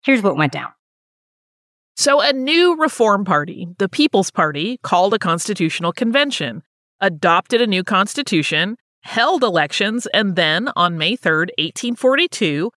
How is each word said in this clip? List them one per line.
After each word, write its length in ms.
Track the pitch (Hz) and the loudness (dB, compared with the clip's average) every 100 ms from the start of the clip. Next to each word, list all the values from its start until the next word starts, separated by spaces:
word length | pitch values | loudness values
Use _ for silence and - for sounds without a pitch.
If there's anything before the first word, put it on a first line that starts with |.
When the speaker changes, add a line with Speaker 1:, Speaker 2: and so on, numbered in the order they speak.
Speaker 1:
Here's 200 | - 262 | 2 2
what 120 | 196 156 | 2 0
went 160 | 151 | 0
down. 180 | 147 - _ _ _ _ _ _ _ _ _ _ _ _ - | -2 -12 _ _ _ _ _ _ _ _ _ _ _ _ -4
Speaker 2:
So 260 | 285 285 | 2 2
a 120 | 214 | 2
new 420 | 262 262 330 359 320 | 0 0 4 4 2
reform 480 | 311 - 220 202 | -2 2 2 2
party, 440 | 190 151 151 - 175 180 | 2 0 0 -10 -14 -4
the 100 | 196 | -4
People's 440 | - 294 247 185 | 2 2 2 0
Party, 480 | - 156 143 180 247 | 0 -2 0 -6 -6
called 320 | - 180 190 | 0 2 2
a 60 | 214 | 2
constitutional 720 | 190 170 - 202 160 - 170 | 0 -2 -2 -2 -2 -2 -4
convention, 720 | - 226 254 285 - 139 113 - _ _ _ | -2 0 2 0 -2 -8 -10 -16 _ _ _
adopted 600 | 196 156 180 170 - 233 | -2 0 2 2 2 0
a 60 | 233 | 2
new 160 | 185 | 0
constitution, 960 | 185 190 202 - 247 175 143 156 180 233 _ _ | 0 0 0 -2 -2 0 0 -2 -2 -6 _ _
held 420 | - 226 262 349 | -8 0 2 2
elections, 640 | 240 170 147 - 208 233 208 | 2 2 0 0 -2 -2 -2
and 280 | 202 208 185 | 0 0 0
then, 360 | 160 160 156 - | 0 0 -2 -2
on 220 | 175 170 | -2 0
May 180 | 160 214 | -4 -2
third, 360 | 175 156 180 - | 0 0 -2 -4
eighteen 340 | 156 - 240 | -6 -6 -8
forty-two 760 | 226 254 277 349 - 175 143 196 | 0 2 2 0 -2 -2 -2 -4